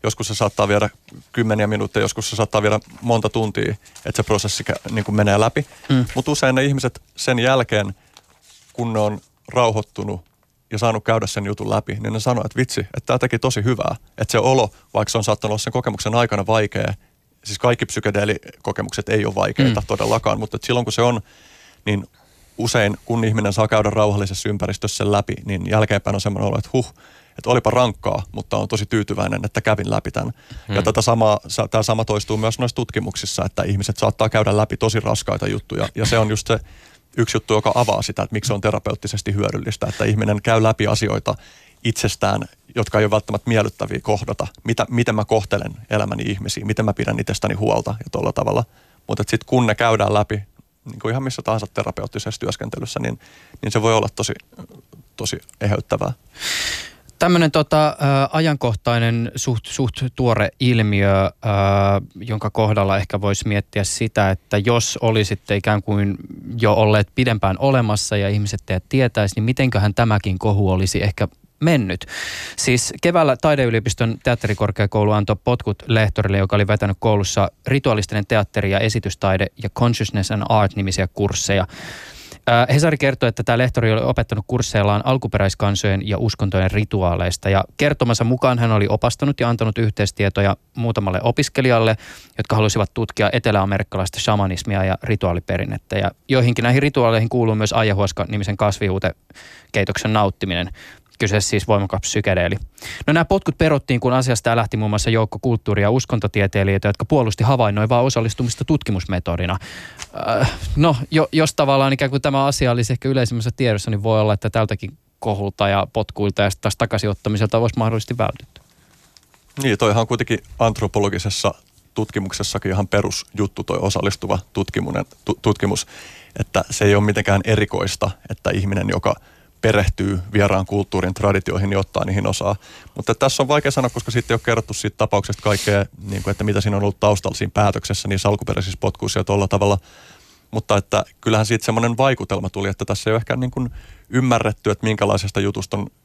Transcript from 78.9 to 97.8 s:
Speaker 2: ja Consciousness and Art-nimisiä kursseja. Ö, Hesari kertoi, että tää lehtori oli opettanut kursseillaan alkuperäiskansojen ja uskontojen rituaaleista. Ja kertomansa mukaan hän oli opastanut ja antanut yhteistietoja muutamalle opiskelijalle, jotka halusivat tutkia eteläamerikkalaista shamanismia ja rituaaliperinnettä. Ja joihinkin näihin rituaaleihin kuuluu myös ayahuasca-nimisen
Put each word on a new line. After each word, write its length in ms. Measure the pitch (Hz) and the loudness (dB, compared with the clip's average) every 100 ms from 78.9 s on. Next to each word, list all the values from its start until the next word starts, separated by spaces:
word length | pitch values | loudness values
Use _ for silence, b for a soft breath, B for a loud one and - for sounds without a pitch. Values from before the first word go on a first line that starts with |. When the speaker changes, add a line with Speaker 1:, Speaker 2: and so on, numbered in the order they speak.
| 107 98 - 98 95 98 - | 0 -4 -2 0 2 -2 -4
Speaker 2:
ja 60 | 101 | -8
Consciousness 640 | - 120 117 107 107 92 | 0 0 2 -2 -2 -2
and 120 | 107 - | -4 2
Art-nimisiä 580 | 110 98 - 95 92 92 | 2 2 0 -2 -2 -2
kursseja. 600 | - 101 - - 98 87 B B B B B B B - | 0 -2 0 0 0 -2 B B B B B B B 2
Ö, 240 | 117 127 | 4 4
Hesari 240 | 135 160 151 | 4 4 2
kertoi, 320 | 139 131 120 | 0 2 -2
että 140 | - | 0
tää 140 | 120 120 | 0 2
lehtori 340 | 127 - 113 | 2 2 2
oli 80 | 107 | 2
opettanut 440 | 127 123 113 107 - | 0 0 -2 -4 -2
kursseillaan 540 | 123 - 110 101 104 127 | -2 0 2 2 2 2
alkuperäiskansojen 1000 | 131 107 - 98 - 101 98 104 98 98 | 0 0 0 0 0 -2 0 0 0 -2
ja 100 | 98 | -2
uskontojen 540 | 110 - 101 95 95 | -2 0 0 2 0
rituaaleista. 800 | 107 107 104 90 90 87 - 98 | 0 -2 0 0 0 -2 -2 0
Ja 140 | 98 - - | 0 0 0
kertomansa 460 | 147 127 120 113 | 0 2 0 2
mukaan 360 | 117 127 135 123 | 2 2 2 2
hän 120 | 117 | 2
oli 140 | 107 101 | 2 2
opastanut 500 | 107 120 - 143 143 | 2 0 0 -2 0
ja 100 | 120 | 0
antanut 280 | 117 113 113 | 2 0 0
yhteistietoja 800 | 110 - 101 - 101 98 98 95 _ - | -2 0 -4 0 -2 2 0 0 _ -4
muutamalle 440 | 117 113 101 92 | -2 0 -2 0
opiskelijalle, 720 | 123 - 147 - 127 120 113 110 B B B - | 0 0 0 2 4 4 4 0 B B B -10
jotka 180 | - 107 | -2 2
halusivat 360 | 107 110 98 | 2 2 -2
tutkia 360 | - 110 - 104 | -2 -6 0 0
eteläamerikkalaista 840 | 120 117 104 98 98 101 98 92 - | 2 0 2 2 -2 -2 -4 -4 -4
shamanismia 640 | - 104 98 87 - 101 | 0 2 0 -2 -2 -2
ja 140 | 95 92 | 0 -2
rituaaliperinnettä. 920 | - 107 95 87 - 92 - 104 _ 101 | -2 -2 0 -2 -4 -6 -4 -8 _ -4
Ja 140 | 98 - - | -4 -6 0
joihinkin 340 | 131 120 120 | 2 4 2
näihin 180 | 120 127 | 2 4
rituaaleihin 480 | 147 139 117 113 113 | 2 2 4 4 2
kuuluu 260 | 123 113 107 | 2 2 2
myös 180 | 107 | 0
ayahuasca-nimisen 840 | 113 | 2